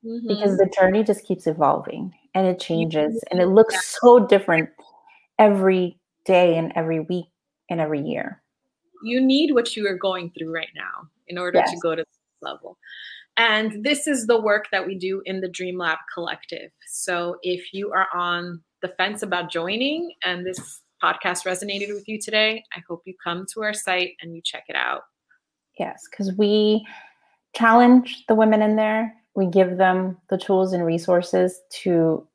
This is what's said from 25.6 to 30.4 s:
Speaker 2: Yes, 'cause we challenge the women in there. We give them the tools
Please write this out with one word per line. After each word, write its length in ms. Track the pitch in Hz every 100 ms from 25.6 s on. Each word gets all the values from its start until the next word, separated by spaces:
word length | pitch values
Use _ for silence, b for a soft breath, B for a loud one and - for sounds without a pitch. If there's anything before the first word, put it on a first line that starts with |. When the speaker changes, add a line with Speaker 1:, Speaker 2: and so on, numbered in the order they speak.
| _ _
Speaker 2:
Yes, 300 | 170 - -
'cause 240 | - 196
we 520 | 190 208 214 214 214 214 B B B B B _
challenge 720 | - 233 233 247 254 247 - -
the 80 |
women 260 | 220 220 220
in 140 | 214
there. 400 | 214 214 220 226 - _ -
We 100 | 185
give 300 | 185 180 180
them 440 | 185 185 185 185 _
the 80 |
tools 340 | 185